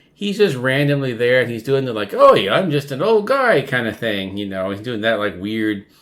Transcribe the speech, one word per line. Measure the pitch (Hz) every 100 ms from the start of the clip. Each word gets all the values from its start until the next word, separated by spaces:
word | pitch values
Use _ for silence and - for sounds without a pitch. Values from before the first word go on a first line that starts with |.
| _
he's | _ 202 202
just | 208 131
randomly | 127 131 143 143 135
there, | 113 120 127
and | 117
he's | 117
doing | 110 135 131
the, |
like, | 110 104
Oh, | 226 277 220
yeah, | 98 127
I'm | 190
just | 143 135
an | 131
old | 185 226 208
guy | 269 254 170
kind | 127 127 117
of | 101
thing, | 113 101 95 98
you | 101
know? | 95 95
He's | 101
doing | 110 117
that, | 110 110
like, | 104 87
weird | 98 110 107 104 - _